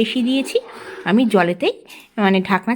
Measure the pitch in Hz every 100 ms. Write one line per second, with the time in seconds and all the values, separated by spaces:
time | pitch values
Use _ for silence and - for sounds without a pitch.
0 | 220 254 240 269 262 466 - - - -
1 | - 208 247 196 175 175 370 494 - -
2 | - - 196 190 185 190 190